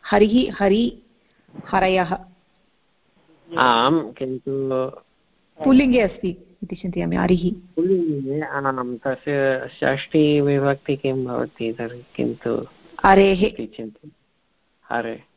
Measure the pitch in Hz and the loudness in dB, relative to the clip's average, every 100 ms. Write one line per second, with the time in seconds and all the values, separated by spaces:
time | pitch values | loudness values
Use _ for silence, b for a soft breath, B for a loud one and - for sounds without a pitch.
0 | - 208 208 233 - - 202 202 240 - | 0 4 4 4 0 0 2 2 0 -4
1 | _ _ _ _ _ - - 196 190 185 | _ _ _ _ _ -20 -4 0 2 2
2 | 175 185 - _ _ _ _ _ _ _ | 0 -4 -10 _ _ _ _ _ _ _
3 | _ _ _ _ _ 165 127 117 127 160 | _ _ _ _ _ 0 2 4 2 0
4 | 113 139 131 131 139 139 135 131 131 - | -2 -10 -8 -8 -6 -6 -2 -2 -4 -8
5 | _ _ _ _ _ _ 156 262 277 247 | _ _ _ _ _ _ 4 4 6 2
6 | 202 - 185 175 - _ 196 180 180 175 | 2 -2 -6 -6 -14 _ -12 -10 -8 -4
7 | 170 175 180 180 175 - - - 175 190 | -4 -2 2 2 2 -4 -8 -4 0 0
8 | 165 143 135 143 147 143 139 131 123 120 | 0 -4 -4 -6 -6 -4 -4 -4 -6 -6
9 | 139 131 - 143 135 131 123 - 139 139 | -6 -6 -4 0 0 -2 -6 -4 -2 -2
10 | - 160 151 147 143 143 139 139 - 139 | 0 2 4 4 2 2 0 -2 -4 -4
11 | 135 131 127 120 123 _ 113 117 117 120 | -2 -4 -4 -4 -6 _ -8 -6 -10 -10
12 | 120 - 120 117 120 117 117 _ - - | -18 -6 -4 -4 -4 -6 -6 _ -20 0
13 | 196 196 196 190 208 - 113 - 113 - | 4 6 6 4 0 -2 -12 -12 -16 -16
14 | 151 _ _ _ _ _ _ _ _ 120 | -20 _ _ _ _ _ _ _ _ -6
15 | 117 113 _ | -6 -10 _